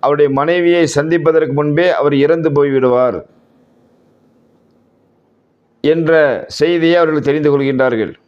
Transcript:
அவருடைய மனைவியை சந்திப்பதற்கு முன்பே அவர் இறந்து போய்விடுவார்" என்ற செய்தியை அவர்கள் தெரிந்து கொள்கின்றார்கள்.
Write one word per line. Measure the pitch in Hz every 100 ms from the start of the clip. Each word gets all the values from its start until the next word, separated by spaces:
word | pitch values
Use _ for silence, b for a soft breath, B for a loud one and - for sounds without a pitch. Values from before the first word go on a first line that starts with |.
அவருடைய | 135 147 143
மனைவியை | 135 147 175 170 170 165
சந்திப்பதற்கு | 151 151 170 156 160 156
முன்பே | 139 147 147 180
அவர் | 160 143
இறந்து | 147 143 165 160
போய்விடுவார்" | 147 143 135 127 123 127 95 - _ _ _ _ _ _ _ _ _ _ _ _ _ _ _ _ _ _ _ _ _ _ _ _ _
என்ற | 143 160 160 160 147 110 -
செய்தியை | - 156 175 165 175
அவர்கள் | 165 156 139
தெரிந்து | 147 147
கொள்கின்றார்கள். | 139 139 131 131 117 101 -